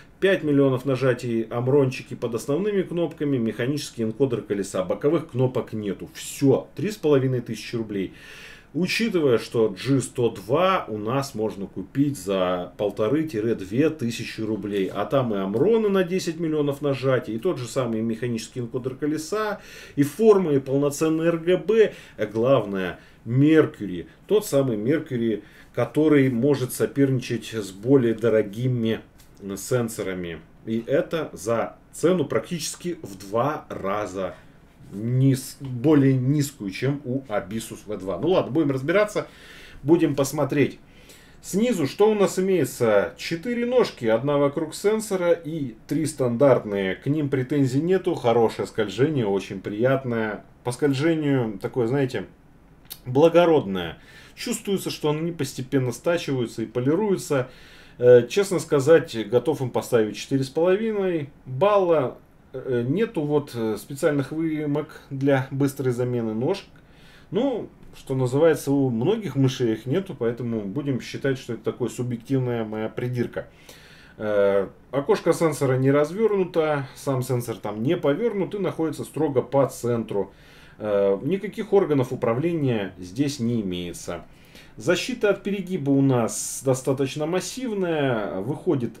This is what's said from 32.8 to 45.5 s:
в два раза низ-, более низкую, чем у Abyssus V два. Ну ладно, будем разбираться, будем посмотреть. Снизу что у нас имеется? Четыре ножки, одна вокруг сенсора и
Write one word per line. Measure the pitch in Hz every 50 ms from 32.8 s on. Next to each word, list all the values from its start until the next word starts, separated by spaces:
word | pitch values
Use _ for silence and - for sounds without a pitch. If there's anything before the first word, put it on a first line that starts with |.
| - 175 165 -
в | - 98 98 95
два | 101 95 104 117 131 147 165 190 - -
раза | - - 92 98 101 107 104 90 92 95 92 87 85 - - - - - - - _ - - -
низ-, | 95 98 110 120 127 127 135 135 127 - - - - -
более | 139 131 123 120 120 156 156 139 135 135 131
низкую, | 127 123 135 147 147 135 - - - 107 98
чем | - - 127 135 147 139 -
у | 123 127 135
Abyssus | - - 104 98 90 90 110 113 - - 107 - -
V | 98 107
два. | 92 92 95 90 90
Ну | 123 170
ладно, | 185 156 110 107
будем | 123 165 156 139
разбираться, | 131 131 131 156 175 208 208 208 - 160 - - - - - - - - - - - -
будем | - 143 170 160 160 147 139
посмотреть. | 143 135 - 151 156 143 135 - 147 123 - - - - - - - - - - - - - - -
Снизу | - - - 196 226 247 233 175 139 131
что | - - 208 220
у | 214
нас | 202 190 - - 190
имеется? | 185 190 190 170 135 127 - - 123 110 104 101 90 82 -
Четыре | - - - 170 165 165 240 240 240 240
ножки, | 240 254 247 214 - - - 120
одна | 110 110 113 131 143 147 143
вокруг | 143 139 139 165 156 151
сенсора | - - - 202 220 220 214 - 190 180 175 170
и | 165 - - 147